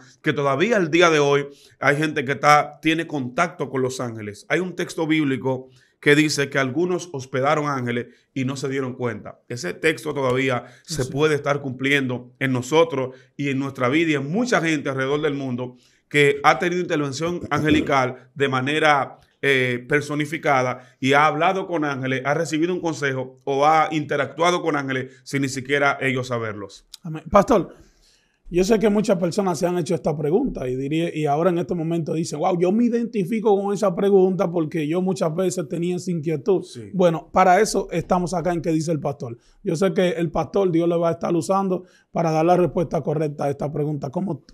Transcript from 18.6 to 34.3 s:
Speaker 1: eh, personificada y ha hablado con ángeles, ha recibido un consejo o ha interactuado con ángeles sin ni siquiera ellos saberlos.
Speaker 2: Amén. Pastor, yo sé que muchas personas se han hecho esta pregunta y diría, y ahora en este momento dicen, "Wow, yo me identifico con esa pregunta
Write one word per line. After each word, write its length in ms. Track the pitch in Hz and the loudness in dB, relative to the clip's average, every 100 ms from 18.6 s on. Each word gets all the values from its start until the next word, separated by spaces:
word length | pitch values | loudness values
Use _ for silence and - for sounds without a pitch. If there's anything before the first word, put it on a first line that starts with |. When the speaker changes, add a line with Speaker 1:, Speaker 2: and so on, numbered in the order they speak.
| 127 151 151 143 117 - _ _ | 0 2 4 4 2 -8 _ _
Speaker 1:
eh, 420 | 139 135 127 123 123 | 2 2 2 -2 0
personificada 920 | 147 147 147 147 160 156 139 127 120 - _ | 0 0 -4 -4 -4 0 2 2 -4 -12 _
y 140 | 131 | 2
ha 120 | 139 151 | 4 4
hablado 400 | 147 170 190 175 | 2 0 0 -2
con 160 | 170 151 | -2 -2
ángeles, 360 | 131 131 131 131 | -4 -4 -2 0
ha 80 | |
recibido 400 | 151 160 151 170 | -2 -2 -2 0
un 80 | 180 | -2
consejo 580 | 175 139 139 131 131 - | -4 -4 -4 -4 -6 -10
o 220 | - 139 147 | -4 2 4
ha 220 | 160 156 | 4 2
interactuado 680 | 156 139 147 131 - 170 180 | -2 -2 -2 -4 0 0 0
con 140 | 156 147 | 0 -2
ángeles 380 | 135 131 123 - | -2 -4 -6 -12
sin 180 | - 139 | -6 -4
ni 60 | 135 | -2
siquiera 480 | 135 120 143 143 135 | -4 -2 2 2 0
ellos 260 | 135 131 123 | -2 -2 -2
saberlos. 580 | 120 113 104 98 - _ - | -4 -4 -8 -12 -16 _ -18
Speaker 2:
Amén. 200 | 170 151 - | -12 -12 0
Pastor, 440 | 208 196 220 160 - - _ _ _ _ _ - | 2 4 2 0 -8 -20 _ _ _ _ _ -6
yo 120 | 170 190 | 0 2
sé 120 | 220 | 4
que 100 | 214 | 4
muchas 280 | 208 214 190 | 2 2 0
personas 400 | 175 160 196 156 | 0 0 -2 0
se 80 | 175 | -2
han 120 | 180 | -2
hecho 180 | 160 165 | -2 -2
esta 200 | - 151 | -2 -2
pregunta 520 | 151 185 277 - 131 | 0 0 0 -4 -6
y 80 | 127 | -4
diría, 340 | 139 156 170 156 | -4 -2 -2 -2
y 100 | 151 | 0
ahora 240 | 143 175 | 2 2
en 60 | 175 | 0
este 160 | 175 | -2
momento 400 | 180 160 170 156 | -4 -2 -2 -2
dicen, 240 | 160 170 151 | -4 -4 -4
"Wow, 220 | 175 185 | -2 0
yo 120 | 180 | 2
me 120 | 214 | 2
identifico 760 | 240 233 233 214 175 226 214 202 | 2 0 -2 -4 -2 0 2 2
con 140 | 202 | 2
esa 220 | 202 208 185 | -2 -2 0
pregunta 560 | 202 202 185 | 4 6 4